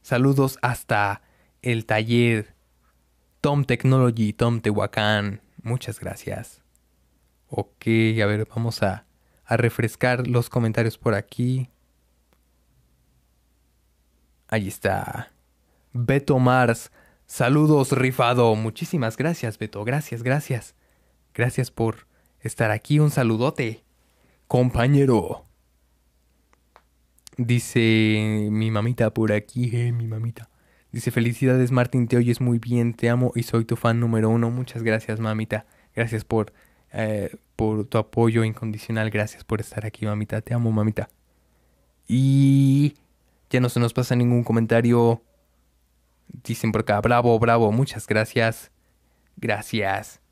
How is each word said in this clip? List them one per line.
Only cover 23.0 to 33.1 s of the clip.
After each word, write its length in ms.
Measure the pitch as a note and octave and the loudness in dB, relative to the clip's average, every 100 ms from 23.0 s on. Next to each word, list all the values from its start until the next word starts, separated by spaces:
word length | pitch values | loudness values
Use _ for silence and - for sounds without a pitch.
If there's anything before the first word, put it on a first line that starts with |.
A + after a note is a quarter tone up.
| D3+ | 2
saludote, 720 | D3 A#2 A2 C3 D#3+ A#2 A2+ _ _ _ _ _ _ _ | 2 0 2 -2 -2 -6 -8 _ _ _ _ _ _ _
compañero. 1000 | B2 B2+ B2 B2 C#3+ C3+ A2+ D#2 - - _ _ _ _ _ _ _ _ _ _ _ _ _ _ _ _ _ - - | 2 2 2 2 4 4 2 0 -10 -14 _ _ _ _ _ _ _ _ _ _ _ _ _ _ _ _ _ -14 -6
Dice 1120 | A#2+ A#2+ - A#2+ A2+ A2 A2 G#2+ G#2+ G#2+ G#2 | 0 0 0 2 4 4 4 2 0 -2 -2
mi 180 | G#2+ A2 | -2 0
mamita 420 | A2 A2+ A#2+ A2 | 0 -2 0 0
por 180 | - A2 | 0 0
aquí, 440 | G#2+ - B2 A#2+ A#2+ | 0 -2 -4 -2 -2
eh, 160 | A#2+ | -2
mi 160 | A#2+ A2+ | -4 -6
mamita. 440 | A2 A#2 - - _ _ _ _ | -6 -8 -10 -20 _ _ _ _
Dice, 200 | A#2 A#2+ | -6 -2
"Felicidades, 600 | A#2+ A#2 A2+ B2+ B2+ B2 | 0 0 0 2 4 4
Martín, 360 | B2+ A#2+ C3 A#2 | 2 2 0 2
te 100 | B2 | 2
oyes 240 | A#2+ A#2 | 2 0
muy 180 | B2 A#2 | 0 0
bien, 340 | A#2+ A#2+ A#2 | 0 0 0
te 160 | A2+ | 0
amo 220 | A#2 | 0